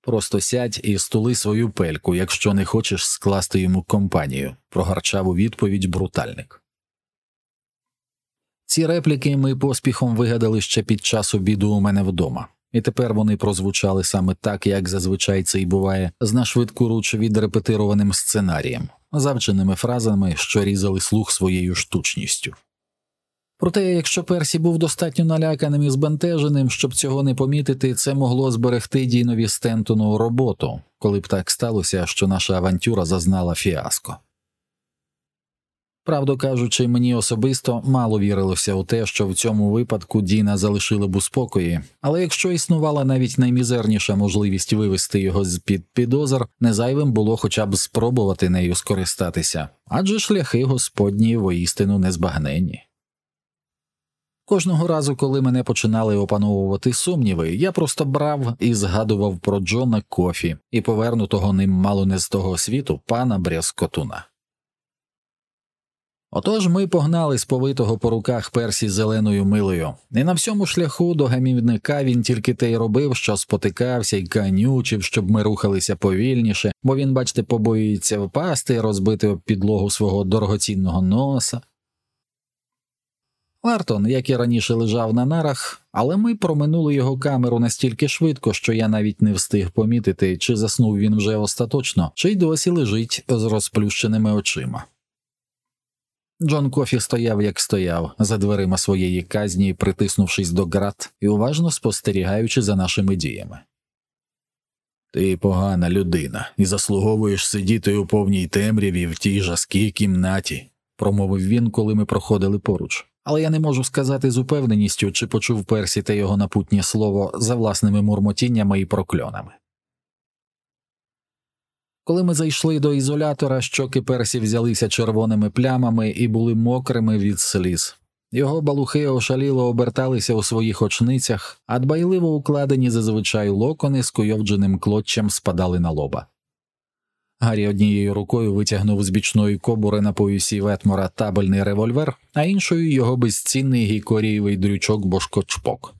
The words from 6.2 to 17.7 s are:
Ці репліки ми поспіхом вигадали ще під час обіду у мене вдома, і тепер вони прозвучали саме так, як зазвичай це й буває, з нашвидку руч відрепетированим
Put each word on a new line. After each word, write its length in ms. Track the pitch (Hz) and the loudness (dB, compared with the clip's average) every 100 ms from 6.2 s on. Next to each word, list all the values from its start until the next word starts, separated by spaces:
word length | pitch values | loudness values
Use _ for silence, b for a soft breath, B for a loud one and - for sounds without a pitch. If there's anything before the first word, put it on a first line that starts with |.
| - - - - _ _ _ _ _ _ _ _ _ _ _ _ _ _ _ _ _ _ _ _ - | -4 -10 -16 -20 _ _ _ _ _ _ _ _ _ _ _ _ _ _ _ _ _ _ _ _ -4
Ці 200 | - 160 | 0 2
репліки 500 | 170 156 143 143 139 | 2 2 2 0 2
ми 200 | 135 131 | 0 0
поспіхом 600 | 139 123 139 117 127 113 | 0 0 -2 0 0 2
вигадали 440 | 120 117 113 110 | 2 2 2 0
ще 220 | - - | 0 -2
під 220 | 98 107 | 0 -2
час 300 | - 110 101 | 0 -2 0
обіду 360 | 104 92 104 104 | 0 2 2 2
у 80 | 104 | 2
мене 220 | 101 101 | 2 2
вдома, 460 | 95 90 78 62 - _ _ | 2 0 -2 -4 -10 _ _
і 80 | 117 | -2
тепер 340 | 110 113 120 | 0 -2 0
вони 220 | 107 107 104 | 2 2 2
прозвучали 680 | 110 92 98 - 98 95 | 0 0 -2 0 0 0
саме 300 | 87 101 92 92 | 0 0 0 0
так, 260 | 110 101 101 | -4 -2 0
як 220 | 98 90 | 0 -2
зазвичай 540 | 95 90 95 - 98 | -2 -2 -2 0 0
це 180 | 90 95 | 0 -2
й 60 | 92 | 0
буває, 460 | 98 95 95 90 _ | 0 2 0 -2 _
з 120 | 110 | 0
нашвидку 560 | 120 120 123 120 - 120 | 0 2 0 -2 0 0
руч 260 | 113 - | 0 -2
відрепетированим 1000 | 110 110 107 107 110 - | -2 0 2 0 0 0